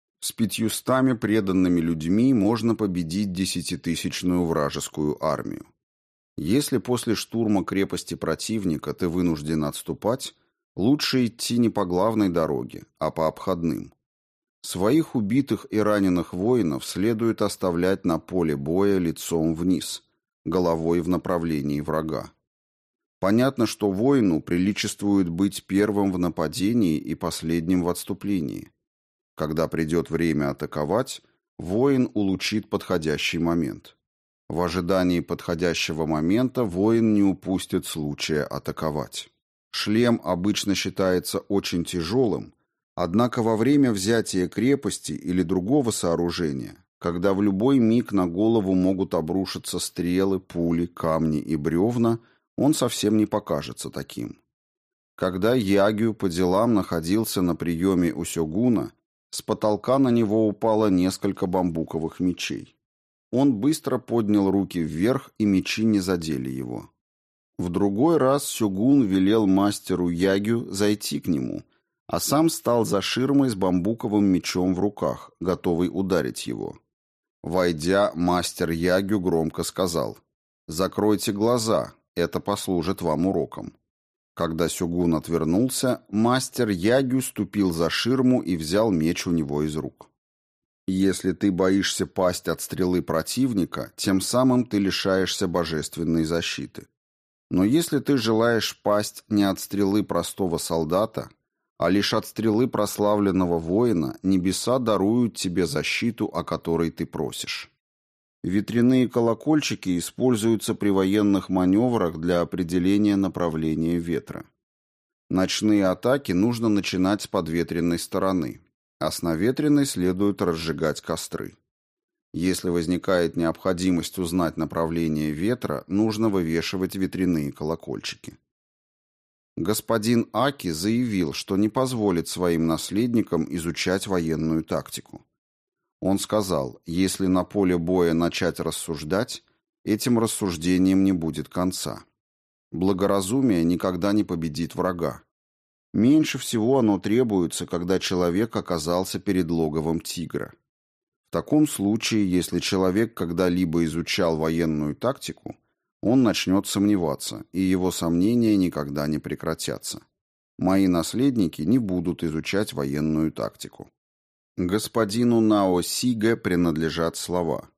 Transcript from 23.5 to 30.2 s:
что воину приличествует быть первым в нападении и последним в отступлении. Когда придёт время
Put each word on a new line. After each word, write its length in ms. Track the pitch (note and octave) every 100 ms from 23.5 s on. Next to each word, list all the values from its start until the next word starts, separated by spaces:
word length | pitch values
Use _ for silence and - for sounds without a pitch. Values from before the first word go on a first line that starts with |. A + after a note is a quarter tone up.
| C3+ A2
что 260 | - G#2
воину 500 | F#2 B2 C#3+ G#2 D#2
приличествует 840 | - F2 F#2+ G2+ G#2 - G#2 G2+ F2+
быть 360 | E2 G2 -
первым 460 | - F#2+ G#2 G2+ G2
в 80 | F#2
нападении 800 | F2 D#2+ D#2 - F#2+ A#2+ F#2+ D2+
и 160 | -
последним 720 | D#2+ F2 - E2 E2+ E2 F#2
в 40 | F2
отступлении. 840 | F2 - G2 G2 G2 C#2+ G1+ - _ _ _ _ _ _ -
Когда 320 | D#2 D#2 D#2
придёт 420 | D#2+ D#2+ E2+ D2+
время 400 | D#2+